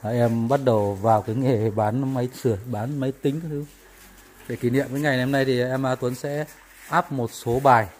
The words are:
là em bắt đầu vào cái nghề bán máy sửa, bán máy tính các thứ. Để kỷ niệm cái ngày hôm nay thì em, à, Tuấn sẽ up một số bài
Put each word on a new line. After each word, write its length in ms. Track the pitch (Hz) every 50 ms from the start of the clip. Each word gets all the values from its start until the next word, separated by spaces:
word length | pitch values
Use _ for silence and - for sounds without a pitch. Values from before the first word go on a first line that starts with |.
là 80 | - 107
em 380 | 120 120 120 117 117 117 113 117
bắt 120 | 135 143 135
đầu 300 | 127 113 107 104 101 101
vào 280 | 95 98 113 113 107
cái 140 | 101 - 110
nghề 340 | 127 135 127 131 104 110 113
bán 440 | 101 110 107 107 110 131 139 131 135
máy 140 | 127 123 127 127
sửa, 220 | - - 127 110 98 110 127
bán 280 | 117 104 110 131 147 143
máy 120 | 131 135
tính 280 | 135 - - 151 139 156
các 80 | 170 156
thứ. 160 | 151 143 147 147 - - - - - - - - - - - - - - - -
Để 80 | 120
kỷ 140 | - - 120
niệm 160 | 120 139 135 120
cái 100 | 127 139
ngày 200 | 151 147 135 127
hôm 120 | 127 135
nay 120 | 139 139 135
thì 160 | 131 131 123
em, 260 | 123 127 131 131 135
à, 80 | 131 131
Tuấn 200 | 127 131 123 127
sẽ 300 | - - 143 143 147 151 143 - - - - - - - - 147 170
up 140 | 175 -
một 180 | 139 131 120 113
số 300 | - - - 120 117 131
bài 280 | 139 139 123 117 107 90 -